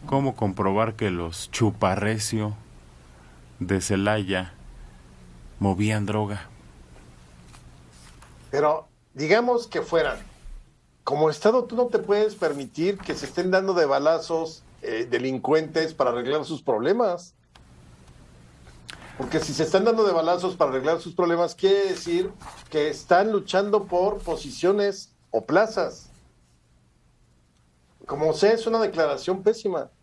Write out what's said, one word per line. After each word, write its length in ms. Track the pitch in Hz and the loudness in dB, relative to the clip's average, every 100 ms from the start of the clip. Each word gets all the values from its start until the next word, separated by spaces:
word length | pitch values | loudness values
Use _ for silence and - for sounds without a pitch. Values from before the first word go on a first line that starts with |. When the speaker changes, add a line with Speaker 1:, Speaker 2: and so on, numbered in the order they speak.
Speaker 1:
¿Cómo 320 | - 139 139 - | -2 -2 -2 -2
comprobar 600 | 104 95 95 98 110 110 | -4 0 0 2 0 -2
que 140 | 107 | -2
los 400 | 87 85 82 - | -2 -6 -8 -10
Chuparrecio 1040 | - 110 92 95 95 104 110 107 110 107 107 - - - - - - - - - - | 0 0 2 0 2 -2 -2 -2 -2 -4 -6 -16 -20 -20 -20 -20 -20 -20 -20 -20 -12
de 220 | 90 95 | -2 -2
Celaya 720 | - 98 101 107 95 95 90 - - - - - - - - - - - | 0 0 0 0 0 -4 -4 -14 -20 -20 -20 -20 -20 -20 -20 -20 -20 -2
movían 460 | 98 92 107 107 | 0 2 0 0
droga? 420 | 101 107 104 104 - - - - - - - - - - - - - - - - - - - - - | 0 -2 -2 -6 -12 -20 -20 -20 -20 -20 -20 -20 -20 -20 -20 -20 -20 -20 -20 -20 -20 -20 -20 -20 -6
Speaker 2:
Pero 360 | 139 151 156 - _ _ | 0 2 0 -6 _ _
digamos 520 | 135 151 214 240 240 233 | -8 2 4 4 0 -2
que 140 | 170 | -6
fueran. 380 | - 165 147 120 - - - - - _ _ _ | 0 0 0 -4 -12 -18 -18 -18 -20 _ _ _
Como 260 | - 143 156 | -4 2 2
Estado, 340 | 151 208 247 | 4 2 2
tú 100 | 240 | 0
no 120 | 233 240 | -2 0
te 120 | 220 | 0
puedes 360 | - 208 214 | 2 2 2
permitir 640 | 208 160 143 131 - 175 196 | 0 -2 -2 -8 -2 -2 -2
que 160 | - | -6
se 100 | 147 | -8
estén 260 | 139 - 185 | -6 -2 2
dando 220 | 190 190 | 2 2
de 140 | 175 147 | 2 4
balazos, 760 | 135 147 165 - 165 165 - - - | 4 2 0 0 -4 -4 -12 -20 -14
eh, 260 | - 113 120 | -6 -6 -2
delincuentes 840 | 120 131 131 - 156 156 165 160 | -2 -2 -4 2 2 2 -2 -4
para 160 | - 131 | 0 0
arreglar 340 | 120 120 151 | 0 -2 -2
sus 160 | 139 156 | -4 -6
problemas. 720 | - 110 127 220 220 175 - _ _ - - - - - - - - - - - - - - - - - | -2 0 2 2 0 -2 -10 _ _ -20 -20 -20 -20 -20 -20 -20 -20 -20 -20 -20 -20 -20 -20 -18 -18 -10
Porque 240 | 127 156 | -4 -4
si 140 | 151 | -4
se 80 | 139 | -2
están 240 | 151 190 214 | 2 2 4
dando 200 | 226 214 | 4 4
de 60 | |
balazos 420 | 170 160 175 180 | 4 2 0 -2
para 160 | 175 147 | 0 0
arreglar 300 | 131 139 165 | 2 0 -2
sus 140 | 170 | -4
problemas, 400 | 170 175 170 170 | -2 0 2 0
quiere 340 | - 196 196 196 | 0 2 4 2
decir 420 | 180 170 170 190 - - - - | -4 -2 -2 -2 -8 -20 -20 -6
que 200 | 156 151 | -2 -2
están 420 | 135 - 180 208 | -4 4 4 6
luchando 540 | 202 196 185 202 208 185 | 0 0 0 2 0 0
por 320 | 175 190 208 | 0 0 0
posiciones 960 | - 160 143 120 175 208 202 196 - _ _ | -6 -6 -8 0 2 2 0 -4 -16 _ _
o 160 | 113 - | -4 2
plazas. 640 | 165 220 208 151 - - - _ _ _ _ _ _ _ _ _ _ _ _ _ _ _ _ _ _ - | 2 4 0 -4 -6 -20 -20 _ _ _ _ _ _ _ _ _ _ _ _ _ _ _ _ _ _ -8
Como 260 | 143 156 | 0 0
sea, 200 | - 202 | 4 4
es 140 | 226 226 | 4 0
una 140 | 226 | 0
declaración 600 | 208 165 151 135 - 185 | 0 2 0 0 -2 0
pésima. 480 | 196 220 208 170 - _ | 2 0 -2 -4 -6 _